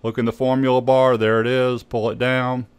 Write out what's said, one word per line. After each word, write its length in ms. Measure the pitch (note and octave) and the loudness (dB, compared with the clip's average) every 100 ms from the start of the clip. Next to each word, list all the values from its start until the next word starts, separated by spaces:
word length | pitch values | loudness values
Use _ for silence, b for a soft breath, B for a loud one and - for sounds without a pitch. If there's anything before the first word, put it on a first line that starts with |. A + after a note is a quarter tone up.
Look 160 | A#2 A2+ | -6 -4
in 60 | |
the 80 | A#2 | -4
formula 480 | - C3 C3 C3 B2+ | -2 -2 0 2 2
bar, 360 | A#2+ C3 C3 A#2+ | 2 4 4 2
there 240 | A2 A2+ | 2 2
it 60 | A#2 | 0
is, 380 | B2+ B2+ B2 | 0 0 -2
pull 260 | - A#2+ A2 | -6 -4 -4
it 80 | - | -2
down. 480 | B2 B2+ B2+ B2+ A#2 | -2 -2 -2 -6 -8